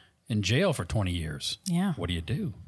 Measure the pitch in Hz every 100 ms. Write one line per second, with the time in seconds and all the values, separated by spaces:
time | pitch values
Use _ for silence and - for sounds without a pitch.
0 | - _ - 107 95 123 196 - 90 113
1 | 92 87 78 71 - - - 175 196 156
2 | 85 87 82 143 180 -